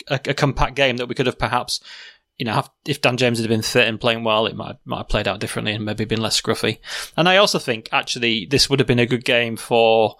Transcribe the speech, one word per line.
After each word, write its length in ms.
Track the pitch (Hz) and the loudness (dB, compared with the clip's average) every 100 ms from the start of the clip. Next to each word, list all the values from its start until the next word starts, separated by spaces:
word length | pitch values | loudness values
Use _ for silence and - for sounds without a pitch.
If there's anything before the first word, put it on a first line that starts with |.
| - | -6
a, 120 | 135 - | -4 -4
a 40 | |
compact 440 | 139 143 131 143 131 | 0 0 0 0 2
game 200 | 139 120 | 0 0
that 120 | 123 | -4
we 60 | |
could 120 | 127 127 | -2 -2
have 120 | - | -2
perhaps, 420 | 117 123 - - - - - - _ - | -2 -2 -4 -8 -10 -20 -20 -20 _ -10
you 80 | 120 | -4
know, 80 | |
have, 160 | 135 - _ - | -4 -4 _ -8
if 160 | - | 0
Dan 160 | 135 120 | 0 2
James 200 | 127 117 | 0 0
had 100 | 110 | 0
been 120 | 110 | 0
fit 260 | 110 123 110 | 2 2 2
and 140 | 110 | 2
playing 240 | 120 113 | -2 0
well, 220 | 113 107 110 | 0 2 0
it 100 | 101 | -4
might, 200 | 80 - - | -12 -12 -8
might 100 | 120 | -8
have 120 | - | -2
played 180 | 110 101 | -2 0
out 120 | 95 | -2
differently 340 | 113 - 113 | -4 -4 -4
and 100 | 107 | -4
maybe 220 | 110 107 110 | -4 -4 -4
been 160 | 110 | -2
less 180 | 110 - | -2 -2
scruffy. 380 | - 110 113 110 - - - | -2 0 -2 -4 -8 -10 -6
And 140 | - 170 | 0 4
I 80 | 185 | 4
also 220 | 208 175 | 4 0
think 320 | - 110 - | -2 -6 -4
actually 540 | 139 - 127 117 113 87 | -4 -4 -2 0 0 0
this 240 | 135 - | 2 2
would 80 | 139 | 2
have 100 | 131 | 2
been 100 | 123 | 2
a 60 | |
good 220 | 117 123 - | 2 0 2
game 320 | 120 117 110 | 0 0 -4
for 580 | - 117 113 113 107 | 0 4 6 6 4